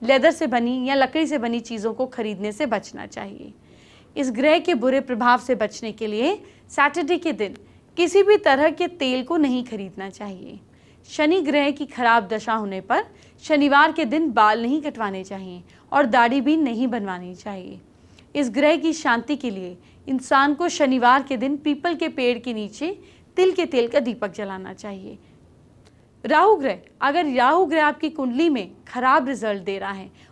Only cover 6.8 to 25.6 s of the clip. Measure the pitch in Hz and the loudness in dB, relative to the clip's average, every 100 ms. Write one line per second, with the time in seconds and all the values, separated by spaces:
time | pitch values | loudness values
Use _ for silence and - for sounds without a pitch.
6.8 | 285 320 302 349 330 208 196 - - - | 2 2 -2 -2 -2 -4 -6 -8 -20 -20
7.8 | _ - 339 381 381 415 311 269 320 311 | _ -2 2 4 6 6 6 4 2 0
8.8 | 349 - 262 254 254 339 277 247 247 214 | -6 -2 -2 -2 -2 0 0 0 -4 -10
9.8 | 190 190 190 - 208 185 - 202 _ _ | -10 -12 -14 -12 -14 -14 -16 -20 _ _
10.8 | _ _ - - 302 370 285 285 285 285 | _ _ -12 0 2 2 2 2 2 -2
11.8 | 285 - 240 233 190 220 233 220 202 190 | -8 0 2 2 2 -6 -2 -4 -4 -8
12.8 | 190 294 453 - - _ - 302 285 277 | -2 -2 -2 -14 -20 _ 0 2 6 6
13.8 | 311 311 254 302 320 220 214 220 233 302 | 6 2 -2 0 0 4 4 4 0 -2
14.8 | 262 226 208 190 185 196 185 180 - - | -4 -6 -6 -6 -10 -12 -12 -16 -20 -20
15.8 | - 277 262 247 233 277 254 320 269 226 | -2 0 2 4 4 2 2 0 0 0
16.8 | 254 233 196 180 180 180 208 190 185 185 | -2 -4 -6 -10 -12 -14 -14 -12 -14 -18
17.8 | - _ - - _ 285 254 214 294 320 | -20 _ -20 -20 _ -2 -2 2 4 4
18.8 | 320 - 269 233 233 285 247 190 180 180 | 0 -2 0 0 -2 -6 -4 -8 -12 -16
19.8 | - - - 262 - 277 285 285 349 - | -20 -18 -6 -6 2 2 4 2 -2 0
20.8 | 277 262 240 269 277 254 269 285 302 285 | 0 4 4 4 2 -4 -2 -2 -2 -2
21.8 | 349 302 330 - 247 240 247 220 208 - | -2 -2 -4 0 -2 -2 -4 -8 -8 -8
22.8 | 320 403 - - _ - 370 359 339 262 | -8 -8 -16 -20 _ 2 2 2 0 0
23.8 | 233 285 240 208 202 165 202 190 190 190 | 2 0 0 -6 -8 -8 -10 -10 -12 -14
24.8 | 214 196 190 202 _ _ _ _ | -14 -14 -16 -20 _ _ _ _